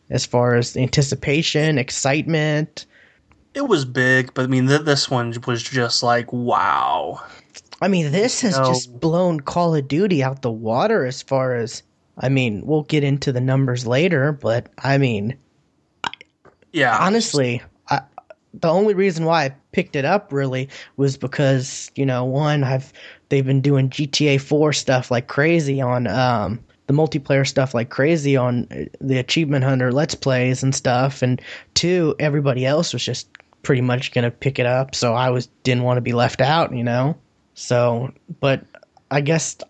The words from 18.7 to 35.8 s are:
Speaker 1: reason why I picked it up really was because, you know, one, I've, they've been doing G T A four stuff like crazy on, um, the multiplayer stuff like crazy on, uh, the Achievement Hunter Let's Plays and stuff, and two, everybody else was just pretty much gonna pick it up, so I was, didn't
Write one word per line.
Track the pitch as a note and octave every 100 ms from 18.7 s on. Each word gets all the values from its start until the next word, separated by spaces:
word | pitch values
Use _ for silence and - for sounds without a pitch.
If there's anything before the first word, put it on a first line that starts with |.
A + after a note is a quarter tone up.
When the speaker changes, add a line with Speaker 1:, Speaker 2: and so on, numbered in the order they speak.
| F3 G#3+
Speaker 1:
reason | F#3+ G3 D#3+ D#3+
why | E3
I | C3+ C#3 _
picked | - E3+
it | D3
up | C#3 G3+ -
really | C#3 C3+ C3 C3+ - - -
was | C#3 C3+
because, | B2+ - C#3 C3 B2+ - -
you | -
know, | C3+ B2
one, | B2+ C3+ D3+ D3
I've, | C3 C3+ - - - - -
they've | C#3 C3
been | C3+
doing | C#3 C3+ C3
G | - D3
T | - D3+
A | C#3
four | C3+ D3+ D3+
stuff | C3+ - B2+ -
like | A#2+ B2
crazy | - D#3 E3+ C#3 C3+
on, | B2+ B2 A#2
um, | A2+ B2+ A#2+ F#2+ A2+ - _ -
the |
multiplayer | C#3+ D#3 D#3 C3+ C#3 C3+
stuff | - C3
like | A#2+ A#2+
crazy | - C#3+ E3 C#3+ C3+
on, | B2 B2 -
uh, | C2 - -
the | C3+ C3
Achievement | B2 E3 D#3 C#3
Hunter | C3 C3 B2+
Let's | C3 E3
Plays | - C#3 B2+ B2+ C3
and | C3+
stuff, | C3+ C#3 B2 C3+ -
and | B2+ B2+ - - -
two, | - E3+ F3+ D#3 -
everybody | D3+ D3 C#3 B2+ B2+
else | D3+ E3+
was | B2
just | - B2+ - - _ _
pretty | - C3+
much | B2 B2 -
gonna | B2+ A#2+
pick | - C3+ C3
it | B2
up, | B2+ C3+
so | - B2
I | A#2 B2+
was, | B2+ A#2+ _
didn't | C3 B2